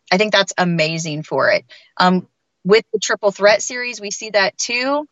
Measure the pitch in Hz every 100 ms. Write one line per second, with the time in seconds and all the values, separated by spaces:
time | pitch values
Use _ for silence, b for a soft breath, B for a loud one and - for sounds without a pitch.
0 | - 185 214 196 190 - 180 170 156 165
1 | 165 151 156 139 120 101 - B B -
2 | 180 185 180 _ _ _ 185 214 - 214
3 | - 226 208 190 202 220 - 247 247 214
4 | 202 202 220 208 190 - - 240 262 285
5 | 302